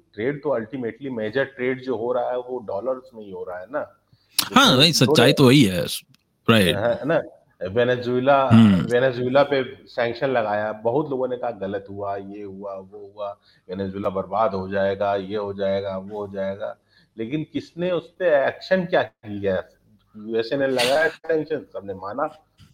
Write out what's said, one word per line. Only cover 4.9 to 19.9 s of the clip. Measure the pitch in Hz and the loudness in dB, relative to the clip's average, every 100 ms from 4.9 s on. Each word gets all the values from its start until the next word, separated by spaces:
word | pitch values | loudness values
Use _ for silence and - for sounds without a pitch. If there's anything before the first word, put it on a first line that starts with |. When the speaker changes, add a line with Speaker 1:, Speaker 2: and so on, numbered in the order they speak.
Speaker 2:
सच्चाई | - 131 156 135 | 4 4 6 6
तो | 147 131 | 8 8
वही | 147 | 8
है, | 104 90 - - - _ _ _ - | 6 2 -4 -8 -12 _ _ _ 4
राइट। | 113 90 98 | 4 4 2
Speaker 1:
है | 117 117 131 | 0 -2 0
ना, | 160 - - _ - 92 | -2 -2 -12 _ -10 -4
वेनेजुएला, | 107 120 123 113 123 131 139 131 | 0 2 0 0 0 4 4 6
Speaker 2:
हम्म। | 113 110 92 | 8 8 6
Speaker 1:
वेनेजुएला | - 120 135 120 123 139 | 2 2 2 0 2 2
पे | 139 139 123 - - | 4 2 -2 -8 -10
सैंक्शन | - 117 110 139 | -4 -4 -2 0
लगाया, | 123 107 104 107 | 0 0 0 -2
बहुत | 107 113 131 151 | -2 -2 0 -2
लोगों | 131 127 | -4 -4
ने | 123 | -4
कहा | 120 | -6
गलत | 101 98 101 98 | -6 -6 -8 -10
हुआ, | 101 101 101 | -10 -8 -8
ये | 98 104 | -10 -14
हुआ, | 101 95 98 | -14 -12 -12
वो | 95 95 104 101 | -12 -16 -20 -18
हुआ, | 101 101 101 _ _ - | -12 -12 -12 _ _ -12
वेनेजुएला | 95 98 98 104 | -8 -6 -6 -4
बर्बाद | 95 90 98 110 | -4 -4 0 0
हो | 95 92 | -2 -4
जाएगा, | 98 98 98 101 | -2 -2 -2 -2
ये | 101 95 107 | -4 -4 -6
हो | 101 | -6
जाएगा, | 98 98 98 98 95 | -4 -2 -2 -4 -8
वो | 98 104 101 | -8 -10 -8
हो | |
जाएगा, | 98 98 98 110 - _ _ _ - | -6 -6 -6 -10 -12 _ _ _ -10
लेकिन | 113 151 151 | -6 -6 -6
किसने | 135 - 165 180 | -8 -10 -6 -4
उस | 175 - - | -4 -6 -4
पे | 180 143 127 | 2 2 2
एक्शन | - - 190 | -4 -2 -2
क्या | 175 175 | 2 0
किया? | 117 _ 110 104 98 92 - _ _ | -2 _ -12 -6 -2 -2 -4 _ _